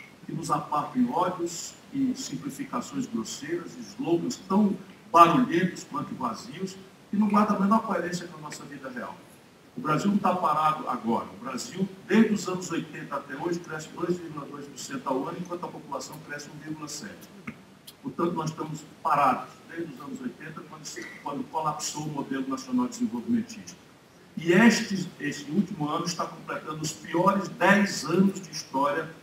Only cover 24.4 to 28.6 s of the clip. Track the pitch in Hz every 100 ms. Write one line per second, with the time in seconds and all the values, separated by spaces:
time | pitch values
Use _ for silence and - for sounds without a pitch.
24.4 | 160 185 233 - - 185 - - 147 -
25.4 | 139 170 - 170 147 160 175 - 165 -
26.4 | - - - 156 151 - - 165 185 202
27.4 | 170 - 175 202 202 - 139 185 190 -
28.4 | - -